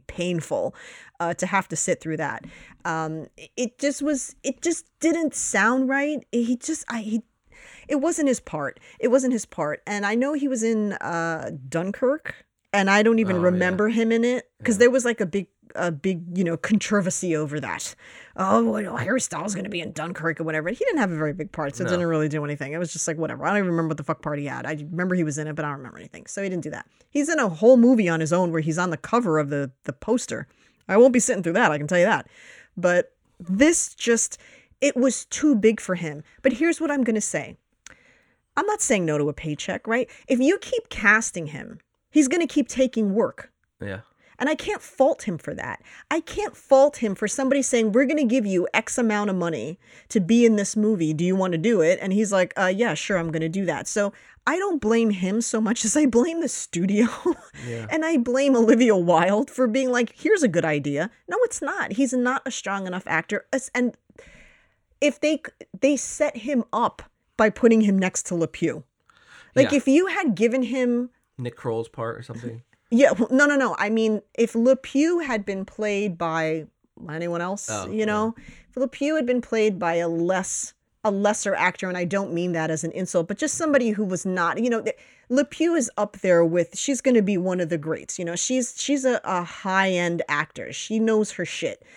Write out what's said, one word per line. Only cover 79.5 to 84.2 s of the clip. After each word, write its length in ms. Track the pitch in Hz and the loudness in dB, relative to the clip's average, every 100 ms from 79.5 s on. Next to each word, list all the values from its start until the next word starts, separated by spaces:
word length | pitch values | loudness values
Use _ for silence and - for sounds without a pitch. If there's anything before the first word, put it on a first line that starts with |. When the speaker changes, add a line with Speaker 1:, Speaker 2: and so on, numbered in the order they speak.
| 226 214 190 | 0 0 0
Speaker 1:
by 180 | 170 170 | -2 0
a 120 | 170 | 0
less, 640 | 165 175 190 190 - - - _ _ | 0 0 0 -2 -6 -8 -14 _ _
a 80 | 214 | -2
lesser 420 | 196 208 208 208 185 | 2 2 0 -2 0
actor, 320 | 180 - 185 | 0 -2 -6
and 100 | 180 | -4
I 80 | 175 | -2
don't 280 | 196 196 | -2 -2
mean 200 | 170 180 | -4 -2
that 180 | 165 160 | -2 -2
as 120 | 160 | -2
an 80 | 165 | -6
insult, 360 | - 185 180 165 | -6 -4 -2 -2
but 100 | 208 | -2
just 180 | 302 - | -4 -2
somebody 360 | 320 285 226 | 0 2 2
who 120 | 202 | -2
was 220 | 202 180 | -2 -4